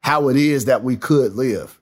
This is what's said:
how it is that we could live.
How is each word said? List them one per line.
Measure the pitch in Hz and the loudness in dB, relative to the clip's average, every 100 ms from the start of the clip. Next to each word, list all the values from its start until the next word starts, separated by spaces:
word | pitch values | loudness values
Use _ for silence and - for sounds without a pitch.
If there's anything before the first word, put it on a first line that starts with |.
how | - 151 143 | -2 0 2
it | 131 | 2
is | 147 143 117 | 2 0 0
that | 120 | -2
we | 123 123 | 0 -6
could | - 151 120 98 | 0 2 2 0
live. | 131 98 67 - | -4 -4 -8 -18